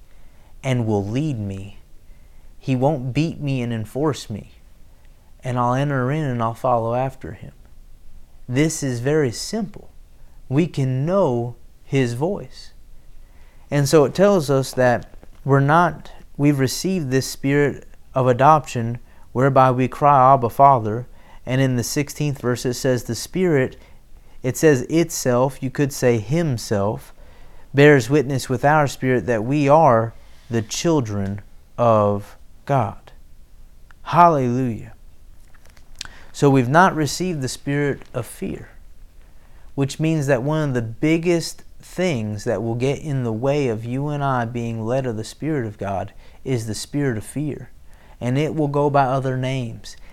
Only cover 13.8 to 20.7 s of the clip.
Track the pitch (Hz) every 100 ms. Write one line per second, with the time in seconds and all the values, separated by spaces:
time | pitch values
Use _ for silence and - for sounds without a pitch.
13.8 | 139 160 135 - 202 196 139 135 131 -
14.8 | 127 117 - - - - 139 139 139 160
15.8 | 175 - - - - - 143 143 131 -
16.8 | 180 190 139 131 135 - 139 143 143 107
17.8 | - - - 131 127 120 135 156 - 123
18.8 | 117 120 - - - 117 135 135 131 127
19.8 | 127 - 143 143 127 139 120 - 139